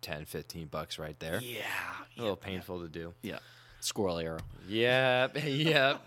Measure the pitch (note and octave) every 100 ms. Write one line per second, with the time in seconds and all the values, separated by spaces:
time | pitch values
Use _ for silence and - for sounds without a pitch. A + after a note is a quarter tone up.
0 | - D#2 D#2+ D#2+ C#2+ F2 D#2 D#2 E2 -
1 | D#2 D#2 D#2+ F#2 A#2+ - - - - -
2 | - - A2+ F#2 G2 F#2 F2 F2+ E2+ D#2+
3 | E2 F2 G2+ E2 - - - - - -
4 | G2 E2+ E2 D#2+ - - F2+ G#2+ A#2+ B2+
5 | C3 B2+ C3 C#3 D3+ C#3 D#3 D3+ C3+ D#3